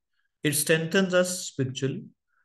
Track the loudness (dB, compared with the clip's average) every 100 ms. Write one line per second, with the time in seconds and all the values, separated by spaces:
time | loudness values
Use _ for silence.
0 | _ _ _ _ -2 0 2 2 2 2
1 | 4 2 2 -2 -8 -4 -4 -4 -6 -6
2 | -12 _ _ _